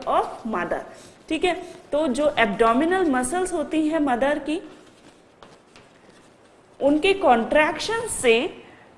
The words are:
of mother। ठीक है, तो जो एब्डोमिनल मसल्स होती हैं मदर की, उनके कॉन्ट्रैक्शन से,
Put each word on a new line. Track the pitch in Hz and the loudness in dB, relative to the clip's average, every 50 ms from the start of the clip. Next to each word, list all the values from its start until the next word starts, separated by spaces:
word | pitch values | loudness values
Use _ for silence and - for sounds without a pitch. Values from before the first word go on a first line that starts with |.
| - - | -4 -2
of | 254 330 453 453 - - - 226 | 0 0 0 -2 -6 -10 -8 -6
mother। | 214 180 175 170 170 135 - - - - - - - - - - | -4 -4 -4 -4 -4 -6 -8 -10 -18 -20 -20 -20 -20 -18 -10 -6
ठीक | 320 311 - | -6 -2 -2
है, | 359 330 370 - - - - - - | -2 -2 -4 -8 -14 -16 -18 -12 -6
तो | - 294 311 320 | -2 -2 0 0
जो | 240 262 294 294 - - | 0 0 0 0 2 2
एब्डोमिनल | 226 208 196 196 226 226 233 254 311 330 370 381 370 320 | 0 0 2 2 2 4 4 2 2 2 2 2 2 2
मसल्स | 262 254 254 254 294 359 370 359 330 | 0 0 -2 -2 -2 -2 -2 -2 -2
होती | 339 294 - - 311 311 302 | -4 -4 -2 -2 0 0 0
हैं | 311 330 | 0 0
मदर | 294 277 247 226 269 277 294 311 | 0 0 0 0 0 0 0 -2
की, | 294 - 302 370 - - - - - - - _ - - - _ _ _ _ - - - - - _ _ - - - - _ _ _ - - - - - _ _ _ _ _ _ _ _ - - | -4 -6 -6 -6 -6 -10 -20 -20 -20 -20 -20 _ -20 -20 -20 _ _ _ _ -20 -20 -20 -20 -20 _ _ -20 -20 -20 -20 _ _ _ -20 -20 -20 -20 -20 _ _ _ _ _ _ _ _ -10 0
उनके | - 277 294 302 302 381 392 | 2 2 2 4 4 2 2
कॉन्ट्रैक्शन | 392 381 302 247 233 220 - 294 294 302 320 349 - - - 440 453 480 427 | 4 4 4 4 4 2 2 2 2 2 2 0 -4 -6 -4 -4 -4 -4 -6
से, | - - - 247 226 226 277 392 - - - - - - - - - | -6 0 4 4 4 4 2 -2 -6 -10 -20 -20 -20 -20 -20 -20 -20